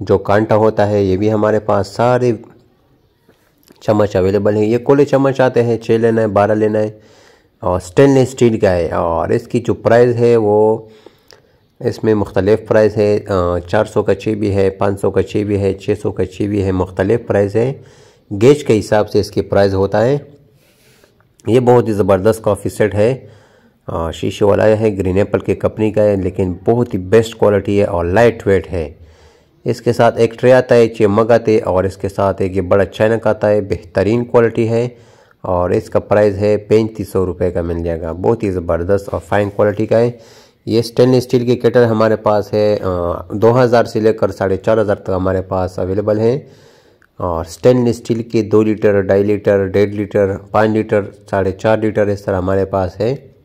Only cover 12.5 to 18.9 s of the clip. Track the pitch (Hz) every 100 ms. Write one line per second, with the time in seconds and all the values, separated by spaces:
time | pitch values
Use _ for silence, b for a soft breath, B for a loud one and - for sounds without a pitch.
12.5 | 110 - 110 107 104 104 104 - 98 87
13.5 | 87 85 107 107 - 104 98 - 104 104
14.5 | 98 95 95 104 98 104 98 92 107 104
15.5 | 101 98 95 - 104 107 98 92 - 104
16.5 | 104 95 95 90 - 98 117 - 101 101
17.5 | 104 123 139 b b b b - 101 117
18.5 | 147 - 110 92